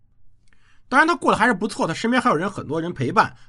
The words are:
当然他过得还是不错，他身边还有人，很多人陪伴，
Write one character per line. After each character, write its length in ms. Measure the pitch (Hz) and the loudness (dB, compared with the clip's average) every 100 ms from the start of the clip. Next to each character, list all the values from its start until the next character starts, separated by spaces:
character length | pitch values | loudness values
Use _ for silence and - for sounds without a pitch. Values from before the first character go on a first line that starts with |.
| _ _ - - - - - - - | _ _ -20 -20 -20 -20 -20 -20 -2
当 120 | 254 | 2
然 80 | 320 | 2
他 80 | 349 | 2
过 160 | 285 | 2
得 60 | 175 | 2
还 100 | 226 | 2
是 80 | 196 | 2
不 120 | 214 | -2
错， 200 | - 190 | -2 -4
他 60 | |
身 180 | 160 226 | -2 0
边 100 | 254 | 2
还 80 | 247 | 2
有 60 | 165 | 0
人， 120 | 190 | -2
很 200 | 190 92 | -6 -8
多 120 | 156 | -6
人 140 | 165 | -6
陪 180 | 180 131 | -4 -2
伴， 240 | 220 156 - | 0 0 -2